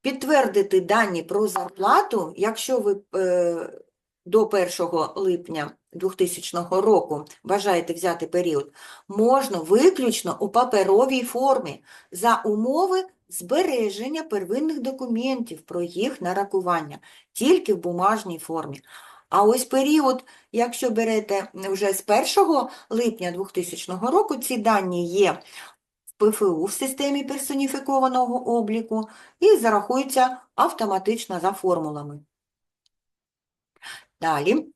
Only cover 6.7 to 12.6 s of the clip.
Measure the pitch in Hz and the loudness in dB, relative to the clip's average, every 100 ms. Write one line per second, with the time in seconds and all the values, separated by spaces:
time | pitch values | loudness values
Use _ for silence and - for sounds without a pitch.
6.7 | 185 202 196 - 151 147 - - 202 196 | 0 4 4 2 -8 -8 -18 -4 -2 2
7.7 | 180 170 165 185 170 160 175 175 147 143 | 0 0 -4 -2 -2 -2 -2 0 -2 -4
8.7 | - - - _ 202 226 269 269 190 160 | -14 -20 -20 _ 0 4 4 2 -6 2
9.7 | 208 320 370 247 - 135 123 202 233 247 | 6 6 6 0 0 -4 -4 0 2 2
10.7 | 220 190 196 262 262 240 240 269 262 175 | 2 4 4 4 2 -2 0 2 2 -2
11.7 | 139 _ - _ 180 226 226 214 208 | -12 _ -20 _ -2 0 2 0 0